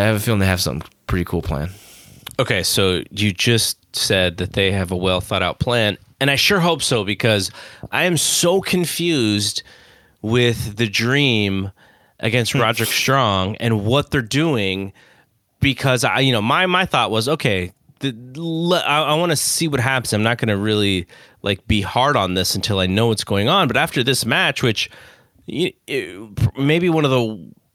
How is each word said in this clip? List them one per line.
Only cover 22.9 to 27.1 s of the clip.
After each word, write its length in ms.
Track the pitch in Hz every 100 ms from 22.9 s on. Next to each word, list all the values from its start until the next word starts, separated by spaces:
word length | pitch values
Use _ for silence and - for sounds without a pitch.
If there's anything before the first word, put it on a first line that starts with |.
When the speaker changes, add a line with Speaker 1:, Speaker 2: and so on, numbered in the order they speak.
| 98 117
Speaker 2:
what's 160 | 107
going 240 | - 101 110
on. 180 | 196 143
But 100 | 120
after 280 | 165 147
this 200 | 123 123
match, 380 | 113 160 170 -
which 260 | 127 107 - - - - _ _ -
y-, 240 | - 175 - -
it, 680 | 135 87 92 110 98 - -
maybe 320 | 139 165 180
one 160 | 160
of 60 | 143